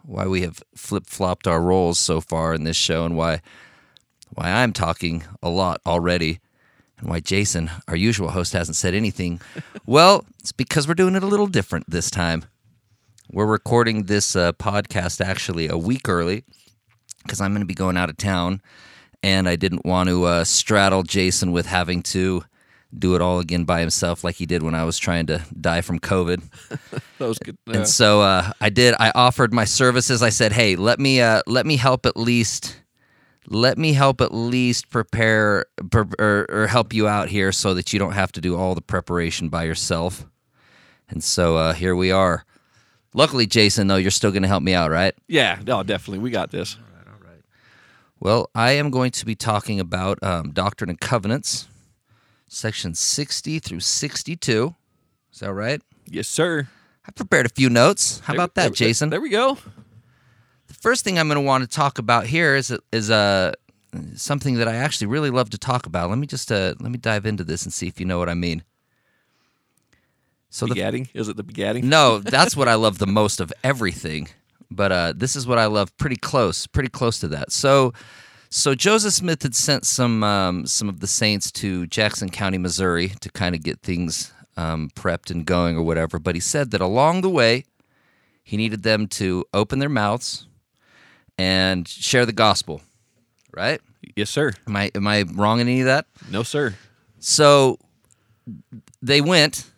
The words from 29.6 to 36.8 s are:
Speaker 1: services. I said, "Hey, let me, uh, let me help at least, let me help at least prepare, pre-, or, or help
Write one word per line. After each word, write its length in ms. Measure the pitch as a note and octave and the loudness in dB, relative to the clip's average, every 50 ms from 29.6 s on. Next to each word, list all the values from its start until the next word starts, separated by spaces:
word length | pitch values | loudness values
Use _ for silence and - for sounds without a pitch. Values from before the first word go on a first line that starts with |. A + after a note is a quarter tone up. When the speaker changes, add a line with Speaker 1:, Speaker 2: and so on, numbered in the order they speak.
| A2 | 0
Speaker 1:
services. 580 | - - - C3 B2 A#2+ B2 A#2+ - C3 A2 | 0 2 2 4 4 4 2 0 0 0 2
I 60 | A#2+ A2+ | 2 2
said, 240 | G#2+ - A#2 G#2+ | 2 2 2 2
"Hey, 240 | G2+ B2 A#2 G#2 F#2 | 4 4 4 4 2
let 220 | E2+ F#2+ A2+ A#2+ - | 2 4 2 2 4
me, 200 | C3+ C3+ C3+ B2+ | 2 2 4 4
uh, 200 | A#2+ A2+ A2 G2+ - | 4 4 4 2 2
let 180 | - A2+ B2+ G#2+ | 0 0 0 2
me 100 | D#3 D3+ | 2 2
help 280 | B2+ A#2 C3+ B2+ B2+ - | 2 4 2 2 2 0
at 100 | A#2+ - | -2 0
least, 600 | F#2 A#2 A#2+ A#2+ A#2+ A2+ - - - - - - - _ _ _ _ _ _ _ _ _ _ _ _ _ - | 0 0 2 2 2 2 0 -2 -6 -10 -12 -14 -16 _ _ _ _ _ _ _ _ _ _ _ _ _ -6
let 300 | G2+ G#2+ A#2 C3 A#2+ - | 0 2 2 2 2 2
me 160 | D#3+ D#3 D3 | 2 2 4
help 260 | C3+ C#3 C3+ C3 - | 6 4 4 4 2
at 120 | B2+ - - | 0 0 0
least 560 | A2+ A#2 A#2+ B2 B2+ B2 B2 A#2+ - - _ | -2 -2 0 0 2 2 2 0 -2 -4 _
prepare, 720 | - A#2+ G#2+ _ - A2+ A2+ A2 A2 G#2+ G#2+ G#2 G2+ F#2+ - _ _ - F#2 F2 | -4 -4 -2 _ 0 2 2 4 4 4 4 2 2 0 -2 _ _ -12 -6 0
pre-, 140 | - A#2 G#2+ G2 G2 - | 2 2 2 0 -2 0
or, 280 | G#2+ G#2+ G#2 G2+ - - | 2 2 2 2 0 -2
or 160 | - G#2 G#2+ G2+ | -2 -2 0 2
help 240 | A2+ B2 | 2 2